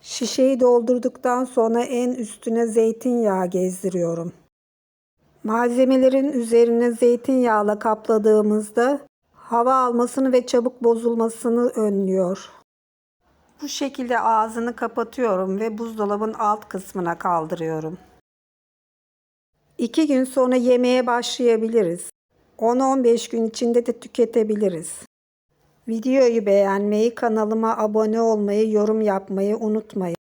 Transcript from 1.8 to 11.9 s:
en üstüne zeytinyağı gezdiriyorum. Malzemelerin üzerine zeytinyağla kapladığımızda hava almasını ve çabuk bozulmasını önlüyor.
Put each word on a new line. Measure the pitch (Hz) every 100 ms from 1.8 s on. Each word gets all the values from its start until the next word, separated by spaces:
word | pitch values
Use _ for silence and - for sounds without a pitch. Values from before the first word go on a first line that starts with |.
en | 247 240 247
üstüne | 254 214 - - 226 233
zeytinyağı | 220 226 226 254 240 220 190 180
gezdiriyorum. | 180 185 185 190 180 170 170 170 - _ _ _ _ _ _ _ _ _ _
Malzemelerin | 214 226 240 240 262 262 262 269 277
üzerine | 277 226 233 233 233 240
zeytinyağla | 226 247 240 240 262 240 214 208 208
kapladığımızda | 226 220 - 220 214 214 214 214 208 - 247 285 - _ _
hava | _ - 233 240
almasını | 262 247 240 240 277 262
ve | 254 247
çabuk | 247 240 -
bozulmasını | 233 226 233 233 226 226 247 233 240
önlüyor. | - 214